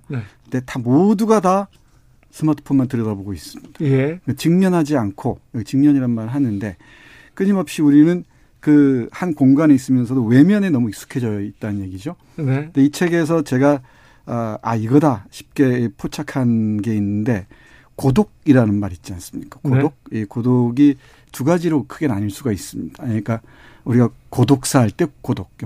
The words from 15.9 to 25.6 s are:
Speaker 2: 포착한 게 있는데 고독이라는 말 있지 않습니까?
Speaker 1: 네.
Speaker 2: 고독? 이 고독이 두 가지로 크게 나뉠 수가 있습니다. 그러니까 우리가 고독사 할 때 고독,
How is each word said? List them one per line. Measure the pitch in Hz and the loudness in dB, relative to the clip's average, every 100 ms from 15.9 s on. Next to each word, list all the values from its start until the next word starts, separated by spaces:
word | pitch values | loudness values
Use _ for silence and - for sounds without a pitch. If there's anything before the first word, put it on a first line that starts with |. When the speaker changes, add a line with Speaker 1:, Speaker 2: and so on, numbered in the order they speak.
| - | -6
Speaker 2:
포착한 | 156 - 147 139 120 113 110 107 | -10 -10 -8 -2 0 0 0 -2
게 | 107 107 | -2 -2
있는데 | 101 104 107 107 - - _ _ _ - | -2 -2 -2 -4 -6 -20 _ _ _ -4
고독이라는 | 135 131 208 _ 156 127 110 101 | 0 2 0 _ 2 4 4 0
말 | 98 | -4
있지 | 90 - | -10 -14
않습니까? | 87 - - - - | -16 -14 -16 -16 -10
Speaker 1:
네. | 147 | -2
Speaker 2:
고독? | 131 147 - - | 0 0 -4 -10
이 | 110 104 | -8 -8
고독이 | 120 123 123 120 120 147 131 _ _ _ | -4 0 0 0 4 2 2 _ _ _
두 | - 131 | -6 -2
가지로 | 175 170 156 - | 0 0 -2 -4
크게 | - 151 | -4 -4
나뉠 | 101 104 | -2 -6
수가 | - 123 | -6 -6
있습니다. | 98 - - 82 - | -6 -8 -12 -12 -10
그러니까 | 123 110 101 113 - - - - - | -6 -4 -4 -6 -8 -20 -20 -14 -2
우리가 | 120 117 - - | 2 2 -2 -8
고독사 | 127 123 135 - 139 | -2 2 2 2 0
할 | 110 | 0
때 | - 170 - | 0 -6 -4
고독, | - 101 90 - | -6 -6 -8 -14